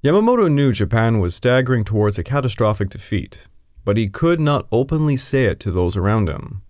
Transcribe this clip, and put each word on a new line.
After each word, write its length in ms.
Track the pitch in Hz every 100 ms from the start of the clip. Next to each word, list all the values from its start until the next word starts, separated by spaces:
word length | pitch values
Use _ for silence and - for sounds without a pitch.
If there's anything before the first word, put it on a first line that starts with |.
Yamamoto 460 | 139 185 226 247 190
knew 220 | 143 139
Japan 480 | 104 98 113 113 113
was 120 | 87
staggering 520 | - 123 127 127 127
towards 340 | 101 104 104 101
a 60 |
catastrophic 680 | - 143 131 - 110 104 98
defeat, 560 | 98 - 101 - - - - _ -
but 120 | - 104
he 120 | 104
could 320 | - 165 170
not 260 | 151 143 -
openly 440 | 117 135 160 151 135
say 280 | - 135
it 160 | 117 76
to 100 | -
those 260 | 87 90 98
around 320 | 92 110 95
him. 340 | 73 - 98 -